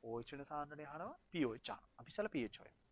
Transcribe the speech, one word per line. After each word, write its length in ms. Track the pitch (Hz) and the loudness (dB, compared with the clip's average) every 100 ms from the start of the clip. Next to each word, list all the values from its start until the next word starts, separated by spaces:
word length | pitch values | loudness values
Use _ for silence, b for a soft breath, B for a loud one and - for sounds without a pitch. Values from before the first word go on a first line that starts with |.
ඕෂණ 400 | 117 117 117 139 139 | 0 -2 -2 -6 -2
සාන්ද්‍රණය 400 | 147 143 143 147 | -2 -2 -4 -6
අහනවා, 280 | 151 190 339 - | -4 -4 -6 -4
පී 120 | 180 135 | 4 4
ඕ 80 | 113 | 4
එච් 140 | - | -2
අහනවා. 220 | 101 - - | -4 -6 -16
අපි 160 | 120 | -8
ඉස්සෙල්ලා 200 | - 208 147 | 0 2 4
පී 80 | 110 | 2
එච් 100 | - | 0
හොයමු. 200 | - - _ | -14 -20 _